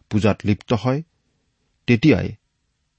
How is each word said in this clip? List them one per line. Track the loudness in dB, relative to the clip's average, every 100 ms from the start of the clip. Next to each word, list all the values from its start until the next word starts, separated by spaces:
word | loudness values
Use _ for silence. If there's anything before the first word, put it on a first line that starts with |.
| _
পূজাত | -2 -2 -2 -2
লিপ্ত | -4 -4
হয়, | -4 -2 -4 -8 _ _ _ _ _ _ _ -2
তেতিয়াই | 2 4 2 0 -10 _ _ _ _ _